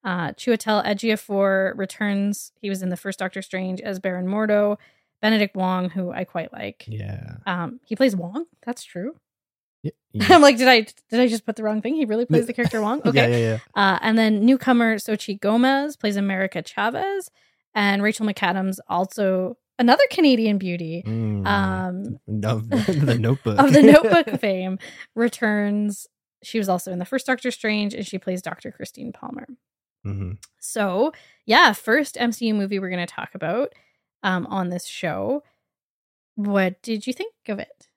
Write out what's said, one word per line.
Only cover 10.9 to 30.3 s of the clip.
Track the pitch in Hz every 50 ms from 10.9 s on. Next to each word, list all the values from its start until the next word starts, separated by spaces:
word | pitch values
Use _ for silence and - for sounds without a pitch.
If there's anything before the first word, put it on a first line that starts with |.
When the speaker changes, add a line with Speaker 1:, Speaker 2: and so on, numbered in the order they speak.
| - _ _ _
Speaker 1:
did | - 233
I | 254 247
just | 220 220 _
put | - 214
the | -
wrong | 220 214 214 214
thing? | 208 226 302
He | 311 294
really | 214 214 226 247
plays | 240 - 233 233
the | 233
Speaker 2:
<laughs> | 240
Speaker 1:
character | - 240 - - 226
Wong?" | 214 208 240 294 -
Speaker 2:
Yeah, | -
Speaker 1:
Okay. | 131 139 123 117
Speaker 2:
yeah, | 120
yeah. | 120 117 113 110 110 - _ _
Speaker 1:
Uh, | - 202 190 190 -
and | - 226 220
then | 226 220 220 214 202 208
newcomer | 240 269 254 - 269 254 233 233 226 220
Xochitl | 202 - - 214 214 - - 196 202
Gomez | - 202 214 233 247 262 269 277 285 302 277 _
plays | - 214 202
America | 202 202 196 196 190 190 190 - 180
Chavez. | 160 - - - 202 226 247 - 370 392 392 392 359 - _ _ _ _ _ _ _ _ _
And | 214 202 202 196 202
Rachel | 202 214 220 - 220
McAdams, | 208 196 - - 180 180 190 190 190 190 - - _
also | - 175 190 185 - - 208 190 190 185 185 - 240 _ _ _ _ -
another | 247 240 240 - 571 -
Canadian | - - 339 285 254 226 226 214 208
beauty, | 196 190 185 175 175 170 160 165 170 180
Speaker 2:
Mm. | 107 110 113 113 107 107 101 95
Speaker 1:
um, | 143 202 202 196 190 190 185 - 185 180 185 202 214 113 - _ - 107 107
Speaker 2:
Of | 101 107 117 110 110 117
<laughs> |
the | - 247 214 196 185 147 147 - 117 120
Notebook. | 107 113 135 139 _ 117 107 104
Speaker 1:
of | 277 277 254
the | 294
Speaker 2:
<laughs> | 285 - 294 302
Speaker 1:
Notebook | - 220 - 339 311 - - 254
fame, | - 208 190 185 185 185 190 190 - - - - - _ _
returns. | 226 233 240 - - 247 220 208 208 208 202 208 208 208 208 202 - - _ _ _ _ _ _ _
She | _ - -
was | 226 208 196
also | 180 180 - 196
in | 180 180
the | 180
first | - - 262 -
Doctor | - 262 240 - 254
Strange, | 240 - - 214 214 208 208 202
and | - - 208
she | - - 185
plays | _ - 180 180
Doctor | - - - - - -
Christine | 202 _ - - - - - 240
Palmer. | 202 - - - - - - - 254 _ _ _ _ _ _ _ _ _ _
Speaker 2:
Mm-hmm. | 104 98 98 98 90